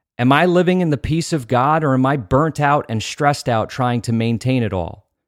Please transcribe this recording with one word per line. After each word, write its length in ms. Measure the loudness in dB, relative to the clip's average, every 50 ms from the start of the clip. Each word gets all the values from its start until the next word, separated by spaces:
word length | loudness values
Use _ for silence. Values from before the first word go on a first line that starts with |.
| _ _ _ -2
"Am 140 | 2 2 4
I 140 | 4 4
living 340 | 4 2 2 2 2 2 0
in 80 | 0 0
the 80 | -2
peace 380 | -2 -2 -2 -2 -2 -2 -2 -4
of 120 | -6 -4
God, 380 | 0 0 0 2 2 2 2 2
or 80 | 0 2
am 140 | 2 2
I 100 | 2 0
burnt 420 | -2 -2 0 0 2 2 0 -2 0
out 280 | 0 2 2 0 0 -2
and 140 | -4 -6 -6
stressed 480 | -6 -6 -2 0 0 0 0 -2 -2
out 180 | 0 0 -2 -4
trying 320 | -4 -4 -2 -2 -2 -2 -2
to 100 | -2 -2
maintain 500 | 0 0 0 -2 -2 -2 0 0 0 0
it 100 | -2 -2
all?" 340 | -4 -6 -6 -10 -16 _ _ _ _ _